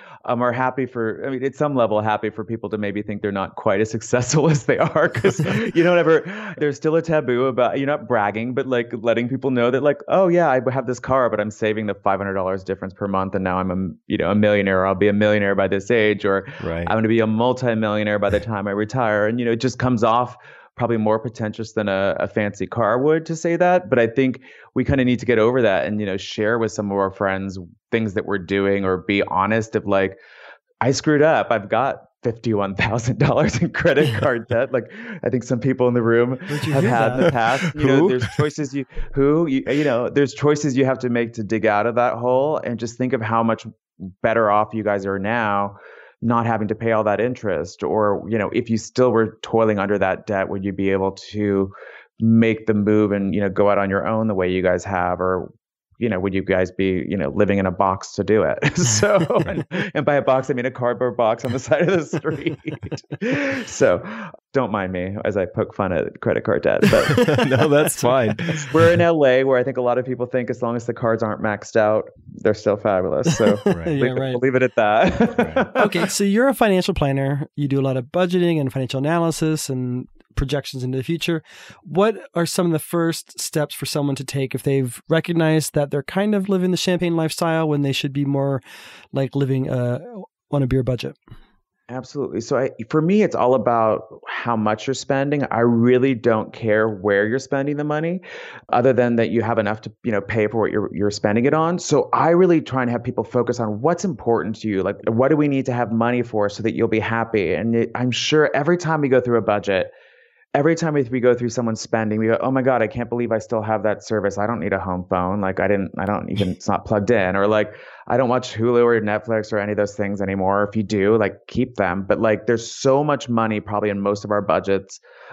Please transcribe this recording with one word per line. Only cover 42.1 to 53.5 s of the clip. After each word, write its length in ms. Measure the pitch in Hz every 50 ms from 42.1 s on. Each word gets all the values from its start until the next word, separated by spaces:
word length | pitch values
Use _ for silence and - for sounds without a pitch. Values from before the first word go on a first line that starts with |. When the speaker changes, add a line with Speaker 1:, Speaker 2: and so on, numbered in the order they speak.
| -
Speaker 1:
hole, 420 | 113 117 123 127 131 135 147 156 -
and 200 | - - 120 110
just 200 | 120 117 113 -
think 140 | 127 127 123
of 80 | 120
how 200 | 113 110 113 117
much 240 | 117 113 113 110 - 113 101 _ _ _ _ - 85 95 90 _
better 300 | - 120 110 113 113 104
off 220 | 101 104 107 107 -
you 100 | 110 104
guys 240 | 104 104 101 98 98
are 100 | 98 98
now 600 | 98 101 113 120 113 107 101 101 101 101 98 - - - - - - - _ _
not 260 | - 113 120 117 113 117
having 200 | 117 110 110 104
to 80 | 110
pay 160 | - 113 113
all 120 | 113 107 107
that 180 | 107 104 98
interest. 600 | 107 123 123 - - 107 92 76 76 90 - - -
Or, 420 | 67 80 107 107 104 101 - - 87
you 100 | 110 113
know, 120 | 101 -
if 180 | - 113 120 -
you 60 | 113 110
still 340 | - - - - 127 127
were 260 | 113 113 113 107 - - -
toiling 340 | - - 113 113 110 107 101
under 200 | 98 98 104 101
that 260 | 95 95 92 90 -
debt, 240 | - 107 95 95 -
would 160 | 92 98 95
you 80 | 101 95
be 160 | 95 98 98
able 220 | 95 95 95 95 95 - - -
to 400 | - 107 104 101 98 98 98 95 98 - - - - - - _ _ -
make 460 | 113 113 113 113 113 113 110 110 110
the 80 | - 110
move 380 | 104 101 104 107 107 107 101
and, 240 | 101 101 98 98 85
you 40 | 101
know, 100 | 101
go 200 | 98